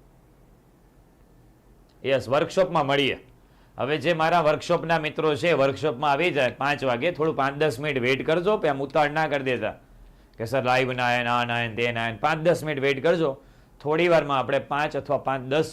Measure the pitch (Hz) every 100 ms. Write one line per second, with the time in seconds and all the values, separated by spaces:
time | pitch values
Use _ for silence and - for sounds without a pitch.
0 | - _ - _ - - _ _ _ _
1 | - _ - - - _ - - - -
2 | 123 135 107 143 165 185 180 165 139 143
3 | 131 87 - - _ _ _ - 123 151
4 | 147 160 160 175 151 147 - 165 160 165
5 | 151 160 156 147 175 143 139 101 156 123
6 | 147 139 175 143 123 - 139 135 131 120
7 | 165 160 160 139 139 143 151 120 151 131
8 | 123 135 143 165 180 214 160 135 139 160
9 | 147 156 156 139 131 117 104 - - -
10 | - - - - 113 131 123 127 127 127
11 | 123 123 120 120 120 120 117 107 120 113
12 | 117 107 147 160 165 139 151 139 139 131
13 | 151 175 151 135 - - - - 147 160
14 | 175 160 143 135 120 139 - 143 151 143
15 | 135 135 135 135 127 147 160